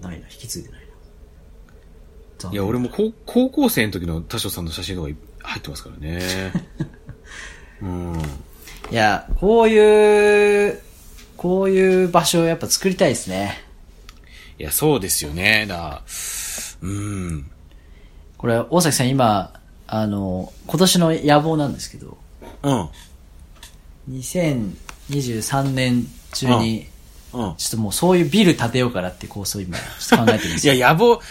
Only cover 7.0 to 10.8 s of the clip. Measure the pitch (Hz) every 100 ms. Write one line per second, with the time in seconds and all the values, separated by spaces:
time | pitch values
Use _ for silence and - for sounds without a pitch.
7 | - - - - - - - - 98 90
8 | 87 82 76 69 - - - - - 117
9 | 107 95 - - 185 226 220 220 214 214
10 | 214 208 208 208 208 208 208 -